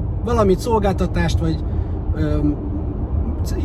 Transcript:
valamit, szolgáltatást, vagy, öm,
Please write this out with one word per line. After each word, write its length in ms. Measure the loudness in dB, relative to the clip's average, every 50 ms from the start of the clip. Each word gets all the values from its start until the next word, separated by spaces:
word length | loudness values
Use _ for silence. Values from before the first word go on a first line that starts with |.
| -4 -4 -4 -4 -2
valamit, 360 | 0 2 4 4 4 4 2
szolgáltatást, 800 | 2 0 2 2 2 2 2 2 0 0 0 0 0 2 2 2
vagy, 240 | 2 0 0 0 -2 -2 -2 -2 -2 -2 -2 -4 -2 -2 0
öm, 400 | 0 0 0 2 2 2 2 0 0 -2 -4 -4 -4 -4 -4 -4 -4 -4 -2 -2 -2 -2 -2 -2 -2 -2 -2 -2 0 0